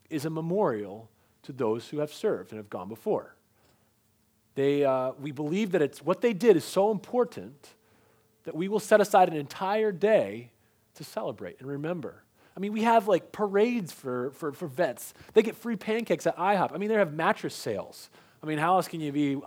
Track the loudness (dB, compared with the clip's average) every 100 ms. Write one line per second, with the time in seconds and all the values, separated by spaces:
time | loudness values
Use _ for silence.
0 | _ -6 -4 -4 -2 0 0 -2 -6 -12
1 | -18 _ _ _ -14 -2 -2 -2 -4 -6
2 | -6 -4 -2 -2 -6 -14 -12 -10 -10 -8
3 | -2 -2 -4 -16 _ _ _ _ _ _
4 | _ _ _ _ _ 0 2 4 2 2
5 | -2 -6 -10 -6 -4 -2 0 0 0 -2
6 | -4 0 0 4 6 6 4 0 0 0
7 | -2 -2 -2 -4 -16 -18 -20 _ _ _
8 | _ _ _ _ -10 -6 -2 -2 6 6
9 | 8 6 6 2 -6 -6 -2 0 0 0
10 | 4 4 4 -4 -12 _ _ _ _ -20
11 | -12 -8 -8 -8 -12 -12 -10 -8 -6 -6
12 | -8 -12 _ _ _ -8 -6 0 4 6
13 | 6 2 0 -4 0 4 4 2 -4 -8
14 | -4 -4 -4 -6 -8 -6 -6 -2 -2 -2
15 | -14 -18 0 2 2 -2 -6 -6 -4 -4
16 | 0 0 0 0 2 2 0 -2 0 2
17 | 0 2 0 0 -4 -6 -6 -6 -8 -16
18 | -20 -20 -20 _ -6 -2 2 2 2 -4
19 | -4 0 0 0